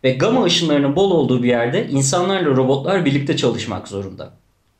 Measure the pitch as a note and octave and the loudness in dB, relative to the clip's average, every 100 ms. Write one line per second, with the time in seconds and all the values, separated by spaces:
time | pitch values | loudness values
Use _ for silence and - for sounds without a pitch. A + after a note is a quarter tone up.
0 | C3 B2+ F#3 B3+ F#3+ E3+ E3 C#3+ C#3 C#3 | 0 0 2 2 2 0 2 2 2 2
1 | G3 E3+ B2 B2 B2 A#2+ A#2+ G3 - C3+ | 2 2 2 2 2 0 0 -2 -2 -2
2 | C3+ F3+ F3+ F#3+ D#3+ C3 B2+ C#3 D#3+ G3 | 0 0 0 0 2 2 2 0 0 0
3 | E3 C#3 C3+ D#3 B2+ A#2 A#2+ F#2+ - G2 | 0 0 -2 0 0 -2 -6 -8 -8 -10
4 | G2 - D2 - _ _ _ | -10 -12 -18 -20 _ _ _